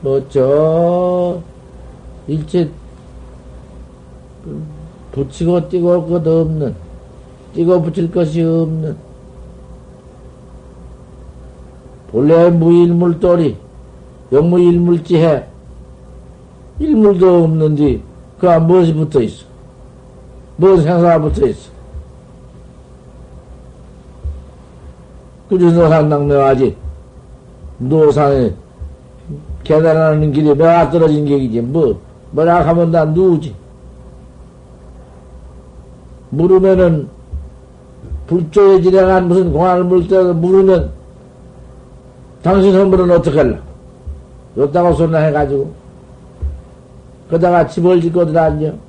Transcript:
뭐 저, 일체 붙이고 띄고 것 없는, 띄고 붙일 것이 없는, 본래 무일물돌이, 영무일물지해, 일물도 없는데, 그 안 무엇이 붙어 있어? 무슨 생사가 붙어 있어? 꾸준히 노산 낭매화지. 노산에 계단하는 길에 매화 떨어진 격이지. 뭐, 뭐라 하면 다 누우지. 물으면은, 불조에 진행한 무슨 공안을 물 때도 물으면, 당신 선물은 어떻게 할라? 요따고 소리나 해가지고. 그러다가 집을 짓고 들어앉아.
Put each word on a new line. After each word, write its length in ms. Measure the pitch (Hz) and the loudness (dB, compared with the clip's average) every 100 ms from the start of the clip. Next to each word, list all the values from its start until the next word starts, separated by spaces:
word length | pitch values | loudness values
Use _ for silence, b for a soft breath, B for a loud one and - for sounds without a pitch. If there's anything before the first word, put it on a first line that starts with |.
뭐 280 | 135 139 135 | -4 -4 -4
저, 1120 | 143 131 143 156 160 170 175 180 180 180 175 170 - - - - - - - - | -2 0 2 0 0 0 -2 -2 -2 -4 -6 -12 -20 -20 -20 -20 -20 -20 -20 -8
일체 420 | 156 151 175 160 - - - - - - - - - - - - - - - - - 165 143 156 - - - - | -8 -4 -4 -4 -8 -20 -20 -20 -20 -20 -20 -20 -20 -20 -20 -20 -20 -20 -20 -20 -20 -16 -14 -16 -18 -20 -20 -14
붙이고 560 | - 139 - 170 175 170 | -10 -10 -6 -2 -2 -2
띄고 380 | 180 175 175 165 | -4 0 -2 -2
것 200 | 175 160 | -4 0
없는, 480 | 165 160 156 139 - - - - - - - - | 0 0 -4 -6 -8 -16 -20 -20 -20 -20 -20 -16
띄고 260 | - 170 180 | -4 0 0
붙일 300 | 165 160 170 | -2 -4 -4
것이 320 | 175 160 160 | -2 -4 -2
없는, 540 | 165 165 160 160 156 - - - - - - - - - - - - - - - - - - - - - - - - - - - - - - - - | -2 0 -2 -4 -8 -10 -18 -20 -20 -20 -20 -20 -20 -20 -20 -20 -20 -20 -20 -20 -20 -20 -20 -20 -20 -20 -20 -20 -20 -20 -20 -20 -20 -20 -20 -20 -8
본래 400 | 113 143 165 175 | -2 2 4 4
무일물돌이, 1040 | 170 165 170 175 170 175 165 180 175 156 101 - - - - - - - | 2 4 4 4 2 0 0 0 0 -2 -6 -16 -20 -20 -20 -20 -20 -2
영무일물지해, 1120 | 131 165 180 175 175 175 170 151 170 165 139 - - - - - - - - - - - - - - | 0 2 2 2 2 2 -2 0 0 2 0 -4 -20 -20 -20 -20 -20 -20 -20 -20 -20 -20 -20 -20 -8
일물도 640 | 311 220 214 185 185 175 | -2 2 4 4 4 4
없는데, 580 | 160 160 156 147 147 110 - - - - | 2 0 0 0 0 -2 -8 -20 -20 -4
그 60 | 180 | 0
안 180 | 170 160 | 2 4
무엇이 260 | 185 170 | 2 2
붙어 300 | 156 156 139 | 0 -2 -2
있어? 220 | 110 - - - - - - - - - - - - - | -2 -8 -20 -20 -20 -20 -20 -20 -20 -20 -20 -20 -20 0
무슨 260 | 180 190 | 2 4
생사가 380 | 156 175 170 165 | 2 2 2 2
붙어 260 | 151 - 131 | 0 -2 -2
있어? 240 | 104 - - - - - - - - - - - - - - - - - - - - - - - - - - - - - - - - - - - - - - - | -4 -14 -20 -20 -20 -20 -20 -20 -20 -20 -20 -20 -20 -20 -20 -20 -20 -20 -20 -20 -20 -20 -20 -20 -20 -20 -12 -12 -12 -16 -20 -20 -20 -20 -20 -20 -20 -20 -20 -6
꾸준히 240 | 185 175 | 2 2
노산 360 | 170 165 160 151 | 4 4 2 2
낭매화지. 680 | 147 143 143 135 131 127 - - - - - - - - - - - | 0 0 2 2 2 0 -4 -16 -18 -20 -20 -20 -20 -20 -20 -20 -12
노산에 760 | 127 156 156 143 143 139 117 87 - - - - - - - - - - | -4 2 2 2 0 0 -2 -4 -16 -18 -18 -18 -20 -20 -18 -18 -14 -16
계단하는 720 | - 156 160 160 160 151 151 | -2 0 2 2 2 0 0
길에 220 | 143 151 | 0 0
매화 360 | 139 165 170 151 | 2 4 2 2
떨어진 340 | 170 160 151 | 2 0 0
격이지. 360 | 151 143 131 113 | 0 -2 -2 -6
뭐, 400 | 117 156 143 104 - - - | -4 -2 -2 -2 -10 -20 -10
뭐라 340 | 156 165 175 156 | -4 0 0 0
하면 240 | 170 165 | 0 0
다 140 | 165 | 0
누우지. 500 | 156 160 190 165 147 101 - - - - - - - - - - - - - - - - - - - - - - - - - - - | 0 0 0 0 -4 -16 -20 -20 -20 -20 -20 -20 -20 -20 -20 -20 -20 -20 -20 -20 -20 -20 -20 -20 -20 -20 -20 -20 -20 -20 -20 -20 -10
물으면은, 800 | 135 175 185 190 185 180 156 135 - - - - - - - - - - - - | -2 2 4 4 2 2 0 -4 -16 -16 -14 -14 -20 -20 -20 -20 -20 -14 -14 -4
불조에 560 | 175 156 208 196 190 | -4 -2 2 4 4
진행한 460 | 180 190 185 185 180 | 4 2 2 2 2
무슨 240 | 180 175 | 0 0
공안을 320 | 147 180 180 | 0 0 0
물 240 | 180 180 170 | 0 -2 0
때도 260 | 190 180 | 0 0
물으면, 560 | 170 175 190 190 185 147 - - - - - - - - - - - - - - - | 0 2 2 4 2 -2 -12 -20 -20 -20 -20 -20 -20 -20 -20 -20 -20 -20 -20 -20 -8
당신 300 | 165 196 190 | -2 2 4
선물은 360 | 190 196 185 180 | 2 2 2 2
어떻게 280 | 170 165 143 | 2 2 0
할라? 220 | 123 - - - - - - - - - - - | 0 -2 -12 -20 -20 -20 -18 -18 -20 -20 -14 -4
요따고 380 | 139 160 175 | -2 0 0
소리나 240 | 147 165 160 | 0 0 0
해가지고. 640 | 156 147 143 139 135 - - - - - - - - - - - - - - - - | 0 -2 -2 -4 -6 -12 -20 -20 -20 -20 -20 -10 -10 -10 -18 -20 -20 -20 -20 -20 -6
그러다가 340 | 165 175 175 147 | -2 0 0 0
집을 320 | - 170 180 | 0 0 2
짓고 240 | 170 175 165 | 0 -2 0
들어앉아. 480 | 160 160 151 151 - | 0 0 -2 -6 -8